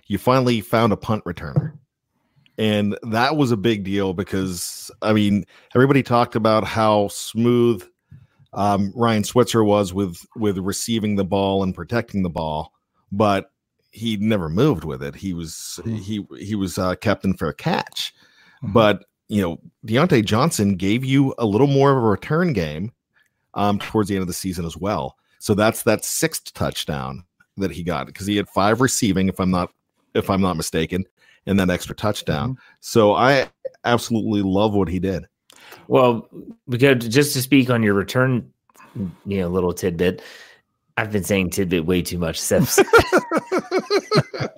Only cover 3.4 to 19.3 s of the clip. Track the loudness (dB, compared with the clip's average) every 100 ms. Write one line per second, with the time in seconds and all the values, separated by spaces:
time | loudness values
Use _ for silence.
3.4 | 0 2 0 0 -2 -2 -2 -2 -4 -4
4.4 | -4 -6 -10 -12 -18 -4 0 2 2 0
5.4 | -2 -14 _ 2 4 4 2 2 2 0
6.4 | 2 2 2 0 2 2 0 -6 -8 -2
7.4 | 2 4 2 0 -6 _ _ -20 -20 _
8.4 | _ -2 0 2 0 0 0 2 0 2
9.4 | 2 2 4 4 2 -2 -4 -6 -16 -4
10.4 | -2 -2 -4 -6 -4 -2 0 -2 0 0
11.4 | 0 0 -2 -4 -4 -4 -2 -4 -4 -4
12.4 | -4 -6 -8 _ _ _ _ 0 2 2
13.4 | -4 _ _ _ _ -8 -4 -2 0 0
14.4 | 0 2 2 0 -4 -8 -10 -8 -8 -8
15.4 | -10 -14 -14 -12 -10 -8 -8 -8 -10 -14
16.4 | -8 -4 -4 -2 -2 0 0 0 -2 -2
17.4 | -4 -4 -2 -2 -4 -8 -12 -14 _ _
18.4 | _ _ 0 4 4 2 -4 _ -4